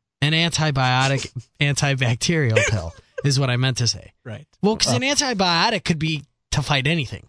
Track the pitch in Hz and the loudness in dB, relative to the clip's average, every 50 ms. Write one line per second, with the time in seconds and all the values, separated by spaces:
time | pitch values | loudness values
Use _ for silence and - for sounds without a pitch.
0 | _ _ _ _ 135 147 160 160 170 170 - - 156 156 139 135 127 127 127 127 | _ _ _ _ -2 0 2 2 0 0 0 -2 -2 0 0 0 0 2 2 2
1 | 135 135 139 135 - - - 123 - _ _ _ 147 143 143 - - 143 139 127 | 2 2 0 -2 -4 -8 -12 -14 -16 _ _ _ -2 -2 0 0 0 0 0 0
2 | 131 113 120 117 - - 170 160 147 117 110 - 587 539 - 95 80 82 - - | 0 0 0 0 0 0 0 2 2 2 2 2 2 2 0 -2 -4 -8 -12 -14
3 | - _ _ - - 143 135 135 143 127 123 123 127 131 127 - 120 107 - - | -20 _ _ -4 -2 0 0 2 0 0 0 0 0 -2 0 0 -2 -2 -2 -4
4 | - - - _ _ 127 107 107 147 - _ _ - 202 220 - - - - - | -10 -18 -20 _ _ -16 -14 -14 -16 -20 _ _ 0 0 2 2 0 0 2 0
5 | - 269 294 - 294 262 240 185 190 180 170 165 180 233 226 180 - - 175 151 | 2 0 0 0 0 0 0 0 2 2 2 2 2 2 0 -2 0 -2 -2 0
6 | 151 160 160 147 - - _ _ _ _ - 147 135 - 147 135 127 147 170 170 | 0 -2 -2 -4 -6 -12 _ _ _ _ -2 -2 0 0 0 0 2 0 0 0
7 | 131 - - - - | -2 -6 -8 -14 -16